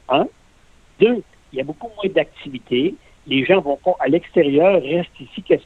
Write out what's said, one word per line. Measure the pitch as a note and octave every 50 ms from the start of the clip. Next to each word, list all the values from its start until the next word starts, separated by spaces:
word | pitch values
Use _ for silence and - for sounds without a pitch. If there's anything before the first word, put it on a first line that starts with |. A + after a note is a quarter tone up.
| _
un. | - - C#3+ - G#4+ - _ _ _ _ _ _ _ _ _ _ _ _ -
Deux, | G3 A3+ B3 G#3+ - - _ _ _ _
il | -
y | -
a | C3+
beaucoup | C#3+ D3+ - - A#3 G#3+
moins | G#3 G3+ G3 F3
d'activité. | E3 C#3+ - _ - - D3+ C3 B2 - - B2+ B2 C#3+ F#3+ - - _ _ _ _ _
Les | D3 C3 C#3 B2+
gens | - F#3 F#3+
vont | D#3 C#3+ C#3
pas | - - F3+ F3+ -
à | -
l'extérieur, | C3 D3 F3 - - - F#3 D#3 C#3+ C#3 D3 E3+ F#3+ G3 F3
restent | B2+ C3+ D#3+ F3 E3+ - _ -
ici. | C#3 - - - F#3
Qu'est-ce | - F3 - -